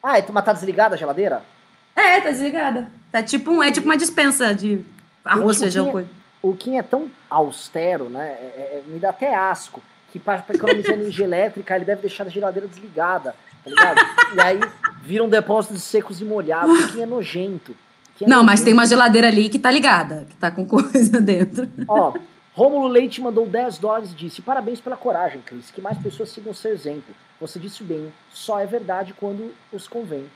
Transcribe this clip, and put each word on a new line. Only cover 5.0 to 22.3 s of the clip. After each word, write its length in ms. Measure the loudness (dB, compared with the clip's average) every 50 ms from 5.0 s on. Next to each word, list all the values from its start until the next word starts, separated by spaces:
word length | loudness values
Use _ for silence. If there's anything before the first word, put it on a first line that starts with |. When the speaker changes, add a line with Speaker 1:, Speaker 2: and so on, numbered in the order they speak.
| _ _ _ _ _
Speaker 2:
arroz, 340 | -2 0 2 4 2 2
Speaker 1:
O 20 | 2
Speaker 2:
feijão, 240 | 0 0 0 0 0
Speaker 1:
Kim 40 | 0
é, 20 | -2
Speaker 2:
coisa. 160 | -4 -6 -8 -16 -20 _ _ _ _
Speaker 1:
o 120 | -2 -2 -2
Kim 220 | -2 -6 -4 -4
é 60 | -4 -2
tão 280 | -2 -4 -4 -4 -8 -14 _ _ _
austero, 760 | 0 0 0 0 -4 -14 -18 -10 _ -4 -2 -2 -2 -2 -6 -8
né? 180 | -10 -10 -10 -10
É, 40 | -12
é, 280 | -14 -16 -16 -14 -14 -12 -10 -10 -12
é, 120 | -12 -12
me 80 | -8 -4
dá 100 | -4 -4
até 260 | -4 -2 -2 -2 0
asco, 460 | 0 0 -2 -2 -4 -8 -18 -20 -20 _ _ _ _ _ _
que 60 | _ -10
pra, 180 | -4 -4 -4 -4
pra 160 | -4 -4 -4
economizar 380 | -2 2 2 2 2 2 -2 -2
Speaker 2:
<laughs> 40 |
Speaker 1:
energia 280 | -2 -4 -6 -2 -2 -2
elétrica, 500 | 0 0 0 0 -2 -2 -10 -6 -4 -4
ele 100 | -2 -2
deve 160 | -2 -4 -4
deixar 240 | -4 -8 -6 -8 -10
a 40 | -8
geladeira 380 | -6 -4 -4 -4 -4 -6 -10
desligada, 680 | -10 -16 -18 -20 -10 -6 -4 -2 -2 -2 -4 -6 -8 -12 _ _ -20 -20 _ _
tá 60 | 0
ligado? 300 | 4 4 4 6 6 4 2 4 4 2 2 2 4
E 60 | 2
aí 180 | 4 4 4 0 -2 -4 -6 -6 -8 -8 -8 -8 -10
vira 200 | -6 -2 -2 2
um 60 | 4
depósito 440 | 4 2 4 2 0 0 0 -2 -10
de 60 | -12
secos 400 | -10 -2 -2 -2 -2 -2 -12 -12
e 40 | -8
molhados. 600 | -6 -4 -4 -2 -2 -2 0 4 4 4 4 4
O 20 | 0 -4
Kim 80 | -8
é 40 | -6
nojento. 680 | -6 -6 -6 -6 -6 -6 -6 -6 -6 -8 -10 _ -16
O 40 | -20 _ _ _ _ _ _ _ _
Kim 80 | _ 4
é 20 |
Speaker 2:
Não, 100 | 6 8 8 8
mas 180 | 6 6 6
Speaker 1:
nojento. 40 | 4
Speaker 2:
tem 80 | 6 6
uma 120 | 6 6
geladeira 400 | 6 6 6 6 6 6 6 6
ali 220 | 6 4 4 2 2
que 100 | -2 0
tá 100 | 2 2
ligada, 560 | 2 4 4 4 4 2 2 -4 -8 -10 -12 -16
que 60 | -10
tá 120 | _ -6 -4
com 160 | -4 -4 -4
<laughs> 20 |
coisa 520 | 0 2 2 2 4 4 4 4 4 4 4
dentro. 480 | 4 4 4 2 2 0 -2 -8 -8 -8 -8 -10 -4
Speaker 1:
Ó, 260 | 0 2 2 2 2 -2 -6 -14 -14